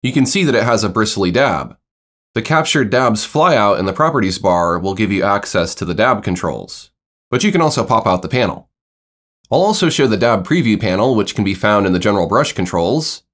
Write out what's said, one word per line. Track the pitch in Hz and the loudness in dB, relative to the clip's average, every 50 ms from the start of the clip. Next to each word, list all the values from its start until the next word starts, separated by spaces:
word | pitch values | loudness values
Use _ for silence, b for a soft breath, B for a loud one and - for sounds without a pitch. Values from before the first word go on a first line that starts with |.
You | - 127 | -4 0
can | 135 147 131 | 2 2 2
see | 127 - 196 185 | 2 2 0 2
that | 147 123 | 2 2
it | 110 107 | 2 2
has | 123 117 110 107 | 2 0 0 0
a | 101 | -2
bristly | 87 110 107 104 - 98 98 90 | 0 0 -2 -2 0 -2 -2 0
dab. | 85 123 139 127 90 71 64 60 - _ _ _ _ _ _ _ _ _ _ _ _ | 2 2 2 2 0 -4 -6 -10 -14 _ _ _ _ _ _ _ _ _ _ _ _
The | 117 | -8
captured | 113 - 156 156 156 - - 156 127 101 | -4 0 0 0 0 0 0 0 0 2
dabs | 127 123 131 120 110 104 - | 0 2 2 2 0 0 -4
flyout | - - 151 160 180 156 117 104 101 98 | -4 0 0 2 2 4 4 4 2 2
in | - 92 | 2 0
the | 98 95 | -4 0
properties | - 156 160 156 131 104 95 90 - | 0 0 0 2 0 0 0 -2 0
bar | - 95 87 87 85 87 85 85 | 0 2 2 2 2 0 0 -2
will | 90 98 95 | -2 -4 -2
give | - 107 95 | -2 0 0
you | 101 92 - | 0 0 0
access | 101 101 101 - - - 95 85 82 - | 0 0 -2 -2 -2 -2 -2 -2 -2 -4
to | - - | -8 -6
the | 82 82 | -6 -2
dab | 76 110 127 123 101 - | 0 0 0 0 0 -2
controls, | 101 90 87 - 82 67 55 50 - - - - _ _ _ _ _ _ _ _ _ | -4 -4 -2 -4 -4 -6 -6 -10 -14 -16 -18 -20 _ _ _ _ _ _ _ _ _
but | 123 123 190 | -4 0 0
you | 208 | 2
can | 185 170 | 2 2
also | 160 151 - 135 104 | 2 2 0 -2 0
pop | - 110 113 - | 0 0 0 2
out | 101 90 90 - | 0 -2 0 -2
the | |
panel. | - - 127 117 92 - - - _ _ _ _ _ _ _ _ _ _ _ _ _ _ _ _ _ | -4 -2 0 0 -2 -4 -8 -16 _ _ _ _ _ _ _ _ _ _ _ _ _ _ _ _ _
I'll | 117 147 | 0 2
also | 185 208 208 - 196 | 2 2 2 2 0
show | 165 - - 139 | 0 2 2 2
the | 123 110 | 2 2
dab | 92 117 120 117 98 87 | 2 2 2 2 0 0
preview | - 151 180 135 117 107 - | 0 0 0 2 2 0 0
panel, | - 98 90 95 110 135 123 | 0 -2 0 0 2 2 2
which | 107 98 - - | 0 0 -2 -2
can | - 104 | -2 -2
be | 98 95 | -2 -2
found | - - 104 104 104 98 | 0 0 2 2 2 2
in | 92 92 | 2 0
the | 90 | 2
general | 82 107 101 98 87 | 2 0 2 2 0
brush | 76 98 123 147 - - | 2 2 0 0 0 -2
controls. | - 92 90 - 85 85 92 123 156 156 - - - _ _ | -4 -6 -2 -2 0 0 0 0 -2 -2 -6 -8 -10 _ _